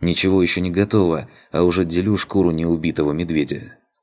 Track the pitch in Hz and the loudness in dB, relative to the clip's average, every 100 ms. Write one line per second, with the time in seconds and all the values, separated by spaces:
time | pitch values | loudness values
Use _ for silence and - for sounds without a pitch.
0 | 87 85 95 95 87 92 90 87 107 110 | -2 0 2 2 2 0 -2 0 2 2
1 | 90 80 - - _ 78 90 85 85 85 | 2 0 -6 -18 _ 0 2 2 0 0
2 | 98 101 - 98 87 80 85 82 80 76 | 0 -2 0 0 2 0 0 0 -2 -2
3 | 73 76 85 78 69 69 - - _ _ | -2 -2 -2 -2 -2 -6 -10 -20 _ _